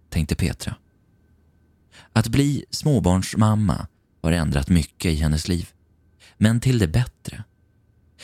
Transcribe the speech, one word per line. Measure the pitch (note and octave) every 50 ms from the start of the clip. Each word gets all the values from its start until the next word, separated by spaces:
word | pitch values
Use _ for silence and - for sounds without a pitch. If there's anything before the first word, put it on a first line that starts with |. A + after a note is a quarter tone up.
| _ -
tänkte | - E2+ D2+ - E2
Petra. | - F#2 C#2 - - - - - - _ _ _ _ _ _ _ _ _ _ _ _ _ _ _ _ _ _ _ _ _ _ - - - _ -
Att | A2+ A2
bli | A#2+ A2+ C3+ C#3+ C#3+ C#3 - - -
småbarnsmamma | - - - D3+ C#3+ G#2 E2+ F2+ F2+ F#2+ - - - - A2 G#2+ G#2+ G#2+ G#2+ F2+ - - - - _ _ _ _ _ _
har | - D#2+
ändrat | E2+ E2+ D#2 D#2 C#2 C#2+ C#2 -
mycket | F2+ E2+ - - _ - - F2
i | D#2+
hennes | D2+ D#2 D2+ D#2 D#2 -
liv, | F#2+ F2 E2 F2 - - _ _ _ _ _ _ _ _ _ - - _
men | - G#2 A2 A#2 A#2+
till | - C3 B2+ A2+
det | F#2
bättre. | D#2 D#2+ B2 B2 - - _ - - - - - _ _ _ _ _ _ _ _ _ _ _ _ _ _ -